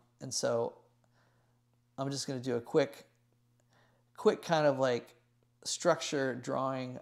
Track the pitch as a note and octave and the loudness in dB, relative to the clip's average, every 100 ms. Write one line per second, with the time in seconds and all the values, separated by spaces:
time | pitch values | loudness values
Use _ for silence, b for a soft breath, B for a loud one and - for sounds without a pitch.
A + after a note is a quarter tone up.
0 | _ _ C3+ - B2 A#2 A#2+ - _ _ | _ _ -8 -2 0 0 0 -6 _ _
1 | _ b b b b b _ _ _ - | _ b b b b b _ _ _ -6
2 | C3+ C#3 C3+ C3 B2+ A#2+ A#2+ D#3+ C#3 - | -4 -4 -4 -4 -2 -2 2 2 2 -2
3 | - _ _ _ _ _ _ b b b | -20 _ _ _ _ _ _ b b b
4 | b - G#3+ - - D#3+ D3+ C3 C3 A#2+ | b 2 2 2 0 4 4 4 2 0
5 | - - _ _ _ _ - - F3+ D#3+ | -4 -20 _ _ _ _ -8 0 2 2
6 | - C#3+ C3+ B2 B2+ C3 C3 C3 B2+ B2+ | 0 -2 -2 -2 -4 -2 -2 -4 -6 -10